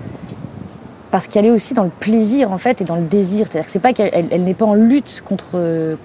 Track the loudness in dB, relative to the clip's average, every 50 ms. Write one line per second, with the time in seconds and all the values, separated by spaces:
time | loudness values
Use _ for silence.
0 | -14 -14 -14 -16 -16 -16 -14 -14 -14 -16 -16 -16 -18 -18 -18 -20 -20 -20 -20 -20
1 | -6 -4 -2 -2 -2 0 2 4 4 6 4 4 2 0 0 0 0 0 -2 -4
2 | -2 0 2 2 2 2 2 2 2 0 -2 -2 -2 -2 0 0 -2 -2 -2 -2
3 | 0 0 2 2 2 2 0 -2 -2 -2 -2 -4 -6 -4 -2 2 2 2 2 2
4 | 0 0 0 0 0 0 0 0 0 -2 0 0 2 4 4 6 6 6 4 2
5 | 0 -2 -8 -10 -6 -6 -6 -6 -4 -6 -4 -2 -2 -2 -2 -2 -2 -4 -6 -8